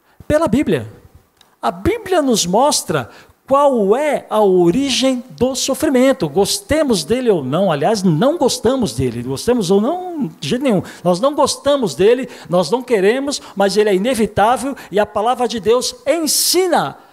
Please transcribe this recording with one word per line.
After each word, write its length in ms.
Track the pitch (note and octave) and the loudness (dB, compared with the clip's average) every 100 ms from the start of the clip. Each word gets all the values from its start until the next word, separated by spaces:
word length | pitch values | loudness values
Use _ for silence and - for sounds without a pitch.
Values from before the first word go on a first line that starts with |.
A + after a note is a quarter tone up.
| _ - - | _ -12 -2
pela 180 | D4+ D#4+ | 0 2
Bíblia. 400 | A3+ D#4 D3+ G#2+ - - - _ _ _ _ | 0 2 -2 -4 -16 -20 -20 _ _ _ _
A 80 | A#3 | -6
Bíblia 500 | F3+ G3+ A#4 G4 F4+ | -2 -2 -2 -2 0
nos 240 | C#4 G#3 | 2 0
mostra 640 | F3 G3 C#4+ - - D#3 A2+ - - _ - | 0 2 2 0 -2 -4 -6 -14 -20 _ 0
qual 480 | C4+ C#4+ B3 G3 | 2 4 2 2
é 300 | A#3 D4+ A#3 - | 2 0 -2 -2
a 100 | G#3+ | 0
origem 840 | G#3 F#3 F3 A#3+ C#4 A#3 C4 B3+ - | 4 4 4 2 0 0 0 -2 -6
do 220 | D3 B3 | -4 -2
sofrimento. 720 | C4 - C4+ D#4 B3+ C4 C4 D#3 | -2 -4 -2 0 2 2 2 -2
Gostemos 760 | C#3+ G3 - - D4+ D4 G3+ | 0 0 -2 -2 0 2 0
dele 240 | D3+ B3 B3 | 0 0 2
ou 160 | F3+ | 0
não, 260 | B2+ D#3 G3 | 0 0 0
aliás, 320 | C#3+ D#3+ A3 | 2 0 2
não 360 | F#3 D3+ A#3 E4+ | 2 2 2 2
gostamos 560 | C4 - A3 C4+ G#3 | 0 0 0 0 -2
dele, 280 | - C3 A#2 | -2 -4 -4
gostemos 480 | A#2+ C3+ - B3 E3+ | -6 -4 -2 0 2
ou 120 | G3 | 2
não, 460 | A#3 F4+ F4+ E4 E3+ - | 2 -2 -6 -6 -8 -6
de 80 | C#3 | -6
jeito 140 | A#3+ | -2
nenhum. 200 | C#4 F#3+ - - | 0 0 -2 -4
Nós 180 | E3+ F3 | -2 0
não 140 | C4 | 0
gostamos 600 | D4+ C4+ - C#4 C#4+ G#3 | 0 -2 0 -2 0 -2
dele, 320 | C3 G3 B3 B3+ - - | 2 2 2 -2 -12 -4
nós 220 | F3 D#3+ | -2 0
não 120 | A#3+ | -2
queremos, 600 | B3 A3 G3 B3+ C#4 C4 - | 0 0 2 0 -2 -8 -8
mas 220 | - G3 G3 | -2 0 2
ele 140 | G#3+ | 2
é 40 | |
inevitável 800 | F#3 A3+ A#3 G#3 - G#3 B3 C4 C4 - | 2 0 0 0 2 2 0 -4 -8 -4
e 80 | F#3+ | -2
a 60 | |
palavra 420 | G#3+ G#3+ A3 A#3+ B3 | -2 -2 -2 -2 -4
de 140 | A#3+ | -2
Deus 340 | F#3+ B3 A#3+ - - | 0 0 0 -4 -2
ensina 920 | E4 D4+ - - E4+ F#4 C4 C#3+ - - | -2 -2 -2 0 0 2 0 -2 -8 -20